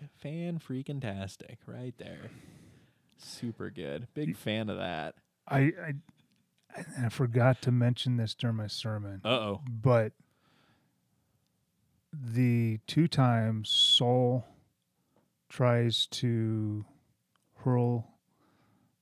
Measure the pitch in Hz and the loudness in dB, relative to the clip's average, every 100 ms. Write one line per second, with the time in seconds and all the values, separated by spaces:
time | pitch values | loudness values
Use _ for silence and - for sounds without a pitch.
0 | 147 _ 143 160 175 170 - 131 139 143 | -20 _ -12 -8 -6 -8 -8 -8 -6 -6
1 | 120 98 98 - - 120 - 120 127 - | -6 -6 -8 -12 -20 -20 -16 -12 -12 -12
2 | - - 110 - - - - - _ _ | -14 -14 -16 -18 -20 -20 -20 -20 _ _
3 | _ _ - - 120 113 98 90 78 71 | _ _ -20 -10 -10 -8 -10 -8 -8 -8
4 | 123 - 151 110 - 107 107 95 92 82 | -10 -8 -6 -6 -4 -4 -2 -4 -4 -4
5 | 78 - _ _ - 135 139 185 170 143 | -6 -10 _ _ -2 2 2 0 -8 -10
6 | - _ _ _ _ _ _ - - - | -12 _ _ _ _ _ _ -16 -12 -4
7 | 120 - 127 120 123 127 135 123 120 123 | -4 -2 0 4 4 4 2 2 2 2
8 | 127 120 110 - 120 113 104 - 113 107 | -2 -2 -2 -4 -4 -2 -4 -8 -6 -6
9 | 101 98 104 123 107 98 131 113 131 120 | -8 -8 -2 0 0 -4 -6 0 4 4
10 | 110 - _ _ _ _ _ _ _ _ | 4 -4 _ _ _ _ _ _ _ _
11 | _ _ _ _ _ _ _ _ _ _ | _ _ _ _ _ _ _ _ _ _
12 | _ 151 120 117 123 120 117 110 - 151 | _ -12 -4 2 4 4 2 -2 -2 2
13 | 170 - 127 117 113 110 107 - - - | 2 6 6 6 2 -2 0 4 6 6
14 | 123 127 123 123 - - _ _ _ _ | 6 4 4 2 -2 -16 _ _ _ _
15 | _ _ _ _ _ - 123 120 120 113 | _ _ _ _ _ 2 4 4 2 0
16 | - - 123 113 110 110 107 107 104 _ | -2 -2 -2 0 0 -2 -2 -4 -8 _
17 | _ _ _ _ _ _ 135 123 120 120 | _ _ _ _ _ _ 0 2 2 0
18 | - _ _ _ _ _ _ _ _ _ | -4 _ _ _ _ _ _ _ _ _